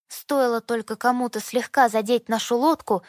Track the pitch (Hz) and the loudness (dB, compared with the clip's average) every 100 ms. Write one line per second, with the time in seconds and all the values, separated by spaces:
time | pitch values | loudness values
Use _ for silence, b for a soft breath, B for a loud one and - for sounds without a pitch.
0 | - - - 285 254 233 - 233 214 220 | -20 -14 -4 0 2 0 -4 -6 -6 -2
1 | 240 247 247 214 - 247 - - 247 220 | 0 0 -2 -6 -6 -6 -2 2 4 2
2 | 208 240 - 220 - 240 294 311 - 196 | 0 -2 0 -4 -2 0 2 0 0 -4